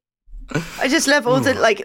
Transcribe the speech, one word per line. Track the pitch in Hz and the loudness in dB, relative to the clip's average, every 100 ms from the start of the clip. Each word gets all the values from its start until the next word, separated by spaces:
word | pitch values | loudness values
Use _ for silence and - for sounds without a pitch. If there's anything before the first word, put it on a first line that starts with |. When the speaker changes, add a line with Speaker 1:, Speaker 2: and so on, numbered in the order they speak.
| _ _ _ - - 160 165 - | _ _ _ -18 -8 -8 -6 -4
Speaker 1:
I | 262 | -2
just | 311 269 | 0 2
love | 294 240 | 2 2
all | 262 | 2
the, | 262 | 2
Speaker 2:
Mm. | 254 | 2
Speaker 1:
like, | 226 220 | 2 0